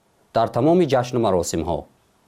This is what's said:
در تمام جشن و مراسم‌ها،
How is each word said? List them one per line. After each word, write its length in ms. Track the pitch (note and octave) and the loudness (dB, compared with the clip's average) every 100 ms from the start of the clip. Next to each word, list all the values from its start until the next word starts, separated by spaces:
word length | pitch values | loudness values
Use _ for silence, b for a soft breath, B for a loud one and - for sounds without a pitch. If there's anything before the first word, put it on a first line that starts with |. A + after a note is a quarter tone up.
| _ _ _ | _ _ _
در 140 | A2+ A2+ | -2 0
تمام 360 | A#2+ D3+ F3+ | 0 2 2
جشن 340 | D#3 B2+ B2 B2 | 2 0 0 -2
و 20 | |
مراسم‌ها، 680 | A2 F#2 E2 E2+ E2 D2 - _ _ _ | 0 0 -2 -4 -4 -6 -8 _ _ _